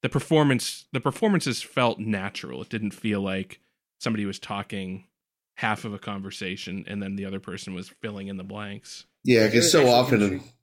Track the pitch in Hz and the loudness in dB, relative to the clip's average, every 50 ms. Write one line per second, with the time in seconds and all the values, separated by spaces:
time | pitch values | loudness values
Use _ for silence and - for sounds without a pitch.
0 | - - - 147 - - 160 156 151 143 131 120 - - - - - _ - 131 | -6 -2 -2 -2 0 4 4 4 6 6 4 2 0 -4 -8 -10 -16 _ -6 -2
1 | - 139 131 - - 220 202 170 - 143 120 - - - - - 127 117 113 - | -2 -2 -2 0 2 2 2 2 2 0 -4 -4 -6 -6 0 2 2 2 2 0
2 | 104 110 107 98 95 98 - - - - 64 65 87 - - 113 107 104 95 - | -2 -2 -2 -2 -4 -6 -8 -8 -12 -10 -10 -10 -10 -6 -6 -4 -4 -6 -8 -4
3 | - 110 104 101 98 98 95 95 95 - - _ _ _ _ _ _ _ _ _ | -4 -2 -2 0 -2 -2 -2 -4 -6 -8 -12 _ _ _ _ _ _ _ _ _
4 | - 123 113 107 104 98 95 - - - 104 101 98 _ - 101 95 92 92 95 | -4 -4 -2 -2 -2 -4 -6 -8 -10 -8 -8 -8 -6 _ -8 -8 -8 -8 -10 -10
5 | - _ _ _ _ _ _ _ _ _ _ - - 113 107 107 - 113 104 98 | -14 _ _ _ _ _ _ _ _ _ _ -4 -2 -2 -2 -2 -4 -10 -10 -10
6 | - - 104 98 95 98 92 - 104 92 92 98 - - 90 98 - - 101 101 | -10 -10 -10 -8 -10 -12 -10 -8 -8 -8 -8 -8 -10 -10 -10 -10 -10 -8 -8 -8
7 | 101 98 98 101 98 98 98 98 95 - 90 95 - - 95 90 92 - - _ | -6 -6 -6 -6 -8 -8 -8 -10 -10 -10 -12 -12 -12 -12 -12 -12 -12 -14 -18 _
8 | - 113 104 101 98 98 98 95 92 98 101 104 104 101 101 101 _ - - - | -12 -10 -10 -10 -10 -10 -10 -10 -10 -10 -10 -10 -10 -10 -12 -14 _ -18 -18 -18
9 | - _ _ _ _ - 123 113 110 107 107 120 110 - - 165 139 123 120 123 | -20 _ _ _ _ 6 6 8 8 6 6 4 4 6 6 6 8 8 8 6
10 | 127 127 127 107 104 101 92 92 92 - _ _ | 6 6 4 4 4 4 2 -2 -8 -12 _ _